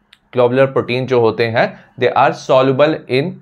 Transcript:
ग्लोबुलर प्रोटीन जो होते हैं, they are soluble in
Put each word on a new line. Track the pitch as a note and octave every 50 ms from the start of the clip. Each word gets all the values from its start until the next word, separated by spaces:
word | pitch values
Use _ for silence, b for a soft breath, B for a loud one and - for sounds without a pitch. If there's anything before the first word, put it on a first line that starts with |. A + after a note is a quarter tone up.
| _ _ _ _ _ _ -
ग्लोबुलर | B2 B2 A#2+ B2 C3 C3+
प्रोटीन | C3 C3+ C3+ A2 - A#2+ B2+ C3
जो | A#2+ C3 B2
होते | A#2 A2 A2 - A#2
हैं, | A#2 A2+ A#2+ E3+ A3 B B B B B -
they | B2 A#2+ - -
are | C3 D3+ E3 C#3+ - -
soluble | D3 C3 C3 C3+ C3+ B2+ D3 D#3 D#3 - - -
in | A#2+ C3 C#3+ F3+ F#3 -